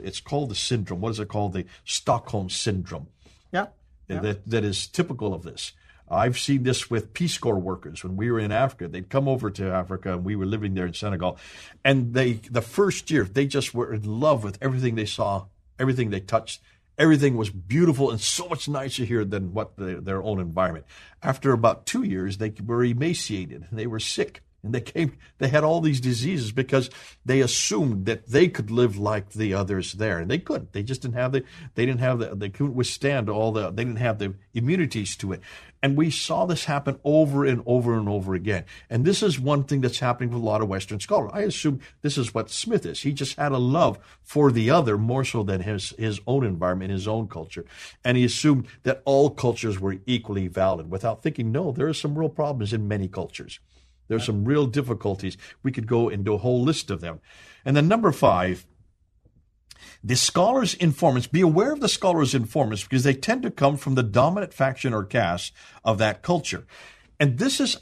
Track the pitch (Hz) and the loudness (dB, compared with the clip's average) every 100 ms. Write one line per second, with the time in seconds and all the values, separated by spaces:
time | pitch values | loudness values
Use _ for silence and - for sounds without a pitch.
0 | 95 - - 143 139 101 - 123 98 90 | -10 -12 -6 -4 -4 -4 -2 -2 -2 -6
1 | 113 107 104 104 104 92 87 - - - | -6 -6 -6 -4 -4 -4 -8 -12 -8 -6
2 | - 117 - 107 92 - - 95 85 82 | 0 0 0 -6 -4 -4 -4 -4 -6 -10
3 | 69 _ - _ _ 180 208 _ _ _ | -14 _ -20 _ _ -6 -6 _ _ _
4 | - 87 104 101 - 113 104 98 - - | -8 -4 -4 -4 -2 0 0 -2 -6 -4
5 | 175 127 104 90 82 - - - _ _ | -4 -2 -6 -6 -10 -12 -14 -14 _ _
6 | - 85 117 127 - 139 123 127 - 117 | -4 0 0 0 0 0 2 -2 -2 -4
7 | - - 170 - 120 101 92 90 - 80 | -4 -4 -4 -2 0 0 -2 -6 -10 -12
8 | 92 92 117 117 107 107 135 - 85 90 | -8 -4 -2 -2 0 0 0 -2 -10 -10
9 | 95 139 139 131 107 95 95 92 90 92 | -4 -2 0 0 -2 -4 -2 -2 -2 -6
10 | 95 90 90 104 95 107 104 95 90 85 | -4 -4 -4 -4 -2 -2 -2 -2 -4 -4
11 | 104 95 90 - - - - - 135 135 | -6 -2 -4 -4 -14 -20 -20 -2 2 2
12 | 120 123 127 110 - 117 110 - 202 - | 2 2 2 0 -2 -4 -2 2 2 2
13 | - 151 92 110 143 139 127 117 120 110 | 0 0 0 0 0 0 -4 -4 -4 -4
14 | 104 110 151 135 104 - 135 131 127 113 | -6 0 2 2 0 -4 -4 0 -2 -2
15 | 107 - 104 98 - _ _ - 131 127 | -4 -2 -2 -4 -8 _ _ -2 0 2
16 | 113 98 95 113 - - _ _ _ - | 0 -2 0 -2 -2 -14 _ _ _ 4
17 | 160 151 143 120 107 92 90 139 175 135 | 6 6 6 2 -2 -6 -2 2 4 4
18 | 135 110 - - 175 160 - 143 135 131 | 2 0 -2 -4 -4 -6 -4 -6 -4 -4
19 | 113 120 101 101 92 101 98 - 95 87 | -2 0 0 -4 -4 -6 -8 -8 -8 -8
20 | 95 95 101 98 87 82 92 82 - - | -6 -4 -2 -4 -2 0 -2 -2 -14 -20
21 | - - - 131 135 120 113 - - 240 | -20 -8 -4 -2 2 4 4 2 -4 -2
22 | 233 95 95 95 107 107 104 120 123 120 | -2 -2 -4 -4 -6 -6 -4 0 2 0
23 | 156 175 - 101 87 62 82 107 117 110 | -2 -2 -4 -6 -8 -12 -12 -8 -6 -6
24 | - - 160 - _ _ 107 120 - - | -6 -4 -6 -8 _ _ -6 -6 -4 -2
25 | 156 - - - 135 147 156 170 160 135 | -2 -4 -18 -2 2 4 4 2 2 0
26 | 127 117 131 185 110 120 131 135 123 - | 0 0 -2 -2 -4 -4 2 2 0 -6
27 | - - - 135 123 - - 214 147 101 | -20 -12 0 4 4 2 0 0 0 0
28 | 95 113 - 131 180 - 101 113 123 101 | -2 -4 2 4 4 2 -2 2 2 2
29 | 104 107 98 107 110 95 95 98 85 92 | -2 -2 -4 -4 -2 0 0 -2 -4 -4
30 | 110 85 85 147 - 302 - 104 107 131 | -2 -2 -2 -2 -2 -6 -6 -8 -6 -6
31 | 127 120 127 135 - - 147 - 123 123 | -6 -2 0 -2 -4 -14 -12 -2 0 2
32 | 127 123 110 98 101 98 143 123 120 - | 0 0 -2 -6 -8 -4 -2 0 -2 -2
33 | 139 139 107 107 110 110 95 101 123 110 | -2 0 -2 0 0 0 -2 -4 -4 -2
34 | 123 110 101 95 _ 117 120 185 147 113 | -2 -2 -4 -8 _ -2 0 0 0 -2
35 | 98 - 98 87 - - - - 139 143 | -6 -6 -8 -8 -12 -20 -20 -2 0 2
36 | 160 - - 156 175 160 - 143 139 131 | 2 0 -2 -2 0 -2 -2 -4 -2 -4
37 | 143 156 151 139 139 120 117 123 120 113 | 2 4 4 4 2 2 2 2 4 0
38 | 104 101 95 92 98 95 - - - 117 | 0 -2 -2 -2 -2 -4 -4 -16 -4 0
39 | 147 196 214 131 131 143 139 143 127 - | 2 2 2 0 0 0 2 0 0 0
40 | 127 120 123 120 113 107 107 95 - 104 | -2 -2 -2 -2 0 0 0 -2 -6 -8
41 | - 107 104 196 208 - 156 135 - _ | 0 0 0 -2 -4 -2 -2 -2 -6 _
42 | 147 139 117 117 110 - 226 233 - - | -4 -2 -2 -2 -6 -6 -2 -2 -2 -6
43 | - 139 139 - 147 135 123 151 147 95 | -4 -4 -6 -4 -2 0 2 4 2 0
44 | - - - 151 143 117 113 165 127 104 | -12 -20 -4 4 6 6 4 4 4 2
45 | 110 131 131 120 101 95 92 104 - - | 2 0 0 -2 -2 -2 -2 -6 -6 -4
46 | 110 98 - 135 120 87 90 90 95 98 | -4 -4 0 0 0 0 -2 -2 -2 -4
47 | 98 110 110 82 82 - 85 - - - | -2 -4 -4 -8 -12 -14 -16 -16 -20 -6
48 | 123 123 123 - 151 135 117 - 120 135 | 0 4 4 4 4 4 0 -6 -2 -2
49 | - 139 147 - 135 113 113 95 95 95 | 4 6 6 4 0 0 -2 -2 -4 -4
50 | 95 123 113 101 92 85 95 90 80 95 | -2 -2 -2 -4 -4 0 0 0 -4 -6
51 | 113 110 160 147 113 127 180 120 151 156 | -4 -4 -4 -4 -2 -2 -2 -2 -2 -2
52 | 151 147 156 151 147 139 101 113 104 104 | -4 -2 -2 -2 -4 -2 -2 -2 -2 -2
53 | 95 95 85 - - - _ _ _ _ | -4 -6 -10 -10 -16 -20 _ _ _ _
54 | - 113 110 104 107 147 139 127 123 107 | -4 -4 -2 0 2 2 2 0 -2 -2
55 | 104 95 95 - - - 135 127 113 120 | -4 -4 -6 -10 -18 -6 -6 -4 0 2
56 | 117 101 98 104 120 123 131 160 - 87 | 2 0 0 0 2 2 2 0 -2 -6
57 | 85 80 _ - - - 135 143 156 226 | -6 -10 _ -20 -20 -10 2 4 6 6
58 | 208 139 127 90 92 90 - _ _ _ | 4 4 4 4 2 -2 -8 _ _ _
59 | _ _ _ _ _ _ _ - - - | _ _ _ _ _ _ _ -20 -20 -10
60 | 104 127 - - 190 269 220 - 175 139 | -2 2 2 4 4 4 2 2 2 4
61 | 165 123 123 165 180 156 240 294 240 - | 4 4 2 4 6 6 2 2 0 2
62 | 190 170 139 135 110 156 117 104 - 131 | 2 4 4 2 0 0 0 -2 0 2
63 | 135 135 - 247 247 - 139 143 - 135 | 4 2 2 0 0 2 2 2 0 0
64 | 117 110 139 196 190 - 135 131 131 110 | 2 4 4 2 -4 -2 -2 0 -2 -2
65 | 98 127 95 87 - - - - 110 101 | 0 0 2 0 -6 -14 -20 -6 0 4
66 | 110 104 - 175 - - - - - - | 2 0 0 0 0 -8 -10 -20 -20 -20
67 | _ - 143 123 254 269 269 - | _ 0 2 4 0 0 0 0